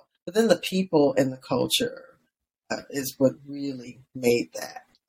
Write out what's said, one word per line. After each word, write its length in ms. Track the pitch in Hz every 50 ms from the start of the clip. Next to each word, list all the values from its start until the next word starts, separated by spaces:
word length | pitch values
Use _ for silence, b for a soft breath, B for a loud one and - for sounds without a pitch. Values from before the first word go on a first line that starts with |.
| _ _ _ _ -
But 80 | - -
then 140 | 220 226
the 80 | 208 170
people 580 | - - - 185 190 190 - 170 151 143 135 -
and 140 | - 139 131
the 60 | 131
culture, 800 | 131 - - 135 123 127 131 - - - - - - - - _ _ _ _ _ _ _ _ _ _ _ -
uh, 60 | 110 113 - -
is 240 | 131 139 131 135 - -
what 140 | 135 127 123 - 143
really 540 | 139 143 143 139 143 131 123 120 127 - - - _ -
made 340 | 131 123 120 120 120 - - -
that, 300 | - - - - - - _ _ _ _